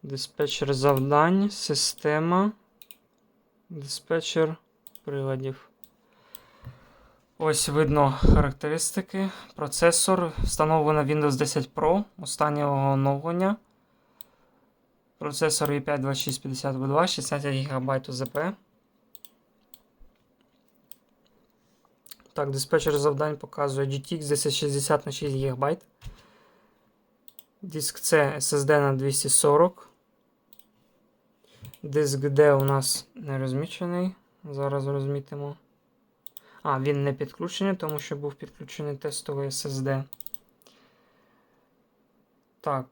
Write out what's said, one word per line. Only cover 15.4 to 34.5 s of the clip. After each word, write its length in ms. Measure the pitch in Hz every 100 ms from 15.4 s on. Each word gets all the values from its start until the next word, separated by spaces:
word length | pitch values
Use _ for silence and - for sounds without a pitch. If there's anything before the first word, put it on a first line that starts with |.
| 156 151 147
і 100 | 143
п'ять 200 | 139 143
двадцять 220 | 135 135
шість 180 | - 131
п'ятдесят 340 | 139 131 139 131
В 120 | 135
два, 200 | 143 180
шістнадцять 460 | - - 147 143
гігабайт 560 | 135 139 131 127 135 131
У 40 |
З 120 | 127 131
П. 280 | 143 165 208 _ _ _ _ _ - _ _ _ _ _ _ _ _ - _ _ _ _ _ _ _ _ - _ _ _ _ _ _ _ _ _ _ _ - _
Так, 180 | - 139
диспетчер 460 | 135 - 165 156 147
завдань 400 | 143 143 151 147
показує 500 | - - 143 135 139
G 60 |
T 240 | 139 139 165
X 120 | 147
десять 240 | 143 151
шістдесят 520 | 139 147 139 139 151 -
на 60 |
шість 240 | 135 147 135
гігабайт. 500 | 135 127 139 175 _ _ - - - _ _ _ _ _ _ _ _ _ _ - _ _
Диск 360 | 190 156 143 -
C, 380 | - 160 143 147
S 200 | 135 147
S 20 |
D 220 | 143 151
на 140 | 139
двісті 360 | 135 139 135 143
сорок. 600 | - 147 147 175 - - _ _ _ _ _ _ _ _ _ _ _ _ _ _ _ _ _ - -
Диск 360 | 151 143 147 135
D 340 | 143 139 147
у 100 | 139
нас 440 | 139 139 131 - - 254
не 240 | 160 135
розміщений. 760 | 131 131 165 - 175 175 185 185 _ _
Зараз 440 | 156